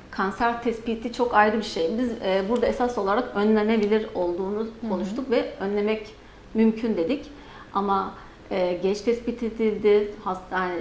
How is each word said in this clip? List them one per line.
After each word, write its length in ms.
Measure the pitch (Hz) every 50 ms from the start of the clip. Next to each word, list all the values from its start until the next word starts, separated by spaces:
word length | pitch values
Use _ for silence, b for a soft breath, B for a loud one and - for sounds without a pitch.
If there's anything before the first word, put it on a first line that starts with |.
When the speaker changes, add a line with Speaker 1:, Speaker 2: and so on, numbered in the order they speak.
| - -
Speaker 1:
kanser 520 | - - 196 190 - - 247 233 233 233 -
tespiti 500 | 240 220 226 - 240 226 226 - 247 226
çok 220 | - 247 240 -
ayrı 240 | 214 208 220 214 226
bir 40 | 208
şey. 360 | - - - 165 165 214 220
Biz, 120 | 254 240
e, 340 | 220 - - 196 185 196 190 196
burada 180 | 240 240 220
esas 320 | 185 220 - 247 240 240 233
olarak 380 | 202 190 202 233 247 240 -
önlenebilir 720 | 202 208 214 220 220 214 214 226 226 202 202 214 220 220 - -
olduğunu 460 | 180 180 175 175 175 190 190 208 208
Speaker 2:
Hı 40 | 226
hı. 240 | 226 - - - 220
Speaker 1:
konuştuk 420 | 196 180 202 190 202 262 262 -
ve 240 | 233 240 - - - -
önlemek 540 | 190 196 202 208 202 208 220 214 - - - B B B B B B - -
mümkün 420 | 226 226 220 220 - - 226 214
dedik. 340 | 180 165 165 277 294 - - B B B B B B B B -
Ama, 400 | 202 202 202 196 190 190 190 190 B B B B B - -
e, 280 | 202 190 180 180 180 170 165
geç 180 | 190 208 202
tespit 420 | - 247 233 233 - - 233 - 240
edildi, 720 | 220 214 - 226 220 202 196 208 208 208 208 208 208 - - -
hastane, 500 | 196 185 185 - - 185 185 185 180 180 170